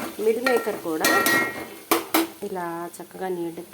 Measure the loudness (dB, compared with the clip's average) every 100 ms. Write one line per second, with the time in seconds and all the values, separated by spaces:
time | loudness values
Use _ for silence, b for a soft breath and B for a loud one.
0 | -8 0 2 4 4 2 2 -4 -4 2
1 | 4 4 4 4 2 -4 -12 -14 -2 0
2 | 2 2 0 -4 -6 -4 -4 -6 -8 -10
3 | -14 -6 -4 -2 -4 -6 -12